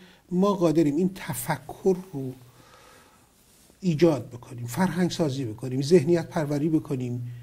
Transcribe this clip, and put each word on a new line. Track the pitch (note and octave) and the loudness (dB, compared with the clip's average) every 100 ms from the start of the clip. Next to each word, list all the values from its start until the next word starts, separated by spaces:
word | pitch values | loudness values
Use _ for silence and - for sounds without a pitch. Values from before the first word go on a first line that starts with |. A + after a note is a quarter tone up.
| - - _ | -20 -20 _
ما | F3+ G3+ | 2 2
قادریم | F3+ E3+ D#3 D3 D3 | 4 2 4 2 2
این | F#3 - | 0 -2
تفکر | - - - D3 - - F#3+ F#3 - | -8 -6 -4 -6 -8 -4 -2 -2 -4
رو | C#3 C3 B2 - - - - - - _ _ _ _ _ _ _ _ | -10 -10 -10 -20 -20 -20 -20 -20 -20 _ _ _ _ _ _ _ _
ایجاد | F#3 D3 E3 C3 - | -2 4 4 4 -4
بکنیم، | - - A#2+ A#2+ | -14 -16 -12 -6
فرهنگ | E3+ F3+ E3 F3 | 0 0 2 0
سازی | F3 D#3 C3+ A#2 | 0 -2 -2 -6
بکنیم، | - C3 C3 | -8 -4 -4
ذهنیت | C#3 F3 C#3+ E3+ D#3+ | 4 4 6 2 0
پروری | E3+ D3 D3 D#3+ | -4 -2 0 0
بکنیم | D#3 D#3 C3 B2 B2 - - | 0 0 -4 -4 -6 -8 -12